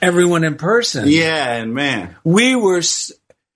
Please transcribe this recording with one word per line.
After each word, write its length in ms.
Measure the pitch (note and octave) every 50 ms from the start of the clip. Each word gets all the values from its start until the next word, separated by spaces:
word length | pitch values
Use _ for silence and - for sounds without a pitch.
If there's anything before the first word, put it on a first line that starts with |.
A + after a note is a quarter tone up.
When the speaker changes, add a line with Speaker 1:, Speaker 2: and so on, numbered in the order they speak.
| -
Speaker 1:
everyone 420 | D#3+ F3 F3 F3 F3 E3+ E3 D#3+
in 120 | D#3 D3
person. 480 | - D#3+ F3+ A3+ A#3 A#3 - - C3+ A2 C#3+
Speaker 2:
Yeah, 460 | D3+ E3 E3 D#3+ D#3+ D#3 C#3 B2 A#2
and 180 | A#2 A2+ A2+ A#2
man, 440 | C3+ C#3+ C#3 B2+ G#2+ F2+ F2+ F2 - -
Speaker 1:
We 300 | D#3+ F3 G#3 A#3+ C4 C4
were, 220 | B3 G#3+ F#3+ F#3 F3
s-, 340 | E3 - - - - - - _ _ _ _ _ _ _ _